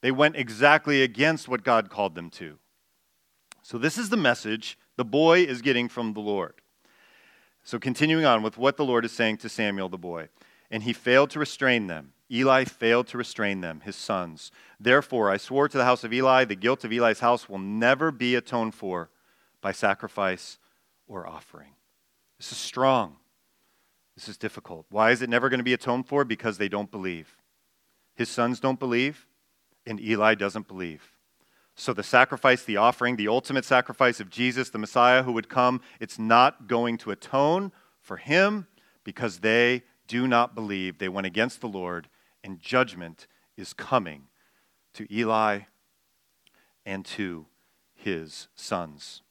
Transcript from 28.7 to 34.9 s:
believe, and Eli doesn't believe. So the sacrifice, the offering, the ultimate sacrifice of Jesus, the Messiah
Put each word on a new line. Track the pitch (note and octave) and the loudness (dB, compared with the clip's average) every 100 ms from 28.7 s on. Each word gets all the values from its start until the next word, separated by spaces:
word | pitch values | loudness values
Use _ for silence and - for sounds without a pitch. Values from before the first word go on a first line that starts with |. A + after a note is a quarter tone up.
| C3 | -2
believe, | C3 A#2+ C3+ D3 _ _ _ _ _ _ - | -2 0 0 -4 _ _ _ _ _ _ -12
and | G#2+ | -10
Eli | A2 G#2+ G#2+ G#2+ | -2 2 4 4
doesn't | G2 A2 G2+ | 0 -6 -12
believe. | F#2+ F2 D#2 _ _ _ _ _ _ _ | -10 -10 -12 _ _ _ _ _ _ _
So | - - | -10 -6
the | A2 | -6
sacrifice, | G2+ B2+ C3 C3 C3+ B2+ | 4 4 4 4 2 2
the | - G2+ | 0 2
offering, | A2+ A#2+ A#2+ A#2+ | 2 2 -4 -2
the | G#2 | -2
ultimate | A#2+ - C3+ A#2+ | -2 -2 -4 2
sacrifice | C3 - A#2+ B2+ A#2 | 2 2 0 0 0
of | G2 | -10
Jesus, | A2 B2 B2 B2 | -4 -2 -2 -6
the | A2 | -6
Messiah | G#2+ | -2